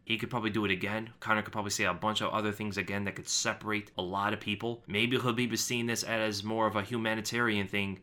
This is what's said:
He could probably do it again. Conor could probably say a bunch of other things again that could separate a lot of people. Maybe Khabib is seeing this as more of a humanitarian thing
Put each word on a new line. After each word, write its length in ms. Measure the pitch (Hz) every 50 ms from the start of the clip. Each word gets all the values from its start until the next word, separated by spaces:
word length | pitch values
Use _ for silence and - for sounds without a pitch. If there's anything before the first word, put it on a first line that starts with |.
| -
He 140 | - 113
could 140 | 107 117 -
probably 180 | 131 120 107 110
do 160 | 98 110 107
it 60 | 98
again. 400 | 95 90 95 98 107 110 110 117 - -
Conor 240 | - - 110 107 101
could 100 | - -
probably 160 | 110 101 101
say 140 | 98 - 104
a 100 | 92 90
bunch 280 | 85 101 107 107 -
of 100 | 107 98
other 200 | - 110 104 107
things 280 | 101 - 107 104 92 101
again 240 | 92 87 98 101 101
that 120 | 98 95
could 120 | - -
separate 640 | - - - - 117 104 - - 107 107 104 104 - - -
a 20 |
lot 320 | 92 90 95 98 101 104 107
of 60 | 107
people. 440 | - 107 104 101 113 117 120 117 -
Maybe 280 | - 101 104 117 120 127
Khabib 380 | 120 120 127 113 117 123 113 113
is 100 | 110 -
seeing 220 | - 123 120 117
this 160 | 117 120 113
as 420 | - - 113 110 110 110 104 101 98
more 220 | 110 110 113 110
of 100 | 107 104
a 60 | 107
humanitarian 840 | 98 101 123 117 110 113 110 110 107 - 117 120 120 117 107 101 98
thing 320 | 95 - 101 98 98 95 -